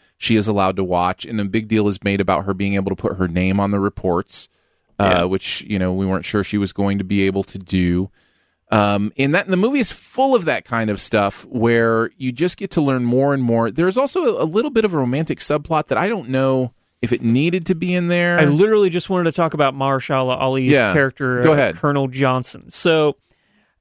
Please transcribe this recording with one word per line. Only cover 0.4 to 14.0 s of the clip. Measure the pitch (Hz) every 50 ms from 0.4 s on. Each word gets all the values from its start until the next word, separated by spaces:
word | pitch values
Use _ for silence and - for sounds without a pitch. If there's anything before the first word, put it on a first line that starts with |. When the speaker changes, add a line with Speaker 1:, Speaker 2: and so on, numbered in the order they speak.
| 101 110
Speaker 1:
allowed | 104 101 95 95 95
to | 95 95
watch, | 90 90 87 87 90 92 - -
and | - 117 107
a | 101
big | 98 95 113 110 107
deal | 110 107 104 104
is | 98 - -
made | 101 98 98
about | 95 92 92 78 98
her | 101 98
being | 92 101 98 98
able | 98 95 95
to | 95
put | - - 107 95
her | 92 95 87
name | 82 90 92 95 95 101
on | 98 101
the | 101 98
reports, | 98 101 - - - 92 87 87 - - - - - - _ _ _ _ _ _ _ _ _ -
uh, | 101 95
Speaker 2:
Yeah. | 90 87 87
Speaker 1:
which, | 92 95 95 - - - - - -
you | 104 98
know, | 92 92
we | 92 95 98
weren't | 95 95 87 80
sure | - - 104
she | 98 - - 104
was | 98 92
going | - - 101 98 98 101
to | 98
be | 92 101 98
able | 95 98 95 98 98
to | - - 98
do. | 92 - 95 92 90 87 87 90 95 - _ _ _ _ _ _ _ _ _ _ _ -
Um, | 113 107 104 101 101 98 101 107 -
and | - 135 139 151
that, | 190 -
the | 180 185
movie | 180 202 247 285 277
is | 220 -
full | - - - - - 247 269 277 262
of | 220 175
that | 160 127 101 -
kind | - 117 113 113 107
of | 101 95
stuff | - - - 107 101 98 - - -
where | - 127 120 110 117 117 117 113 113 113 113 113 - - -
you | 131 127
just | 120 123 165 180 - -
get | 202 185
to | - 170
learn | 147 139 131 127 123
more | 120 120 131 135 143
and | 143 135
more. | 127 120 117 113 117 113
There's | 98 151 170 185 190
also | 247